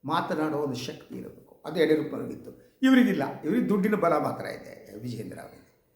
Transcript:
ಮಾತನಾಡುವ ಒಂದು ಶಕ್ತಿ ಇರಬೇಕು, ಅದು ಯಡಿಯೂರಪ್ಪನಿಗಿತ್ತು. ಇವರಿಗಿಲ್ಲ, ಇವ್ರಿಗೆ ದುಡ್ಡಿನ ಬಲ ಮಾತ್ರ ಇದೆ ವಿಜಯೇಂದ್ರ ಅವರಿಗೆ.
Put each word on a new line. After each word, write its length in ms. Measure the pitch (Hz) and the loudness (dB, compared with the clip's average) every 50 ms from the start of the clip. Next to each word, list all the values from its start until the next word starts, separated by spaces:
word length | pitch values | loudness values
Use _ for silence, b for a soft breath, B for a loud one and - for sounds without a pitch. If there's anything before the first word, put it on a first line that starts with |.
| _ | _
ಮಾತನಾಡುವ 580 | 131 160 170 175 - 185 151 156 156 147 143 151 | -2 -2 -2 -2 -2 -2 -2 -2 -2 -2 -2 -2
ಒಂದು 140 | 139 127 | -4 -4
ಶಕ್ತಿ 400 | 120 - - - - - - 127 | -6 -8 -10 -12 -14 -14 -14 -14
ಇರಬೇಕು, 460 | - - - - - - _ - _ _ | -12 -12 -14 -16 -18 -20 _ -20 _ _
ಅದು 160 | 147 160 175 | -8 0 2
ಯಡಿಯೂರಪ್ಪನಿಗಿತ್ತು. 960 | 156 151 156 151 143 - 135 135 139 - - - - - - - - _ _ _ - | 4 4 4 2 2 -4 -6 -8 -8 -8 -10 -12 -14 -18 -18 -20 -20 _ _ _ 6
ಇವರಿಗಿಲ್ಲ, 600 | 262 262 254 240 202 190 - 170 - - - - | 8 8 8 8 6 4 0 0 -4 -4 -6 -4
ಇವ್ರಿಗೆ 260 | 151 202 247 - - | -2 0 0 2 2
ದುಡ್ಡಿನ 260 | 202 208 185 180 208 | 0 2 2 2 2
ಬಲ 240 | 196 - 170 160 147 | 2 2 2 2 2
ಮಾತ್ರ 280 | 143 - - - - | 0 -2 -4 -6 -8
ಇದೆ 520 | - - - - - - - - - 101 104 | -10 -10 -10 -14 -16 -18 -18 -18 -18 -16 -12
ವಿಜಯೇಂದ್ರ 400 | 117 123 117 107 104 92 - - | -10 -10 -8 -8 -10 -10 -12 -14
ಅವರಿಗೆ. 540 | 85 - - - - _ _ _ _ _ _ | -16 -18 -18 -20 -20 _ _ _ _ _ _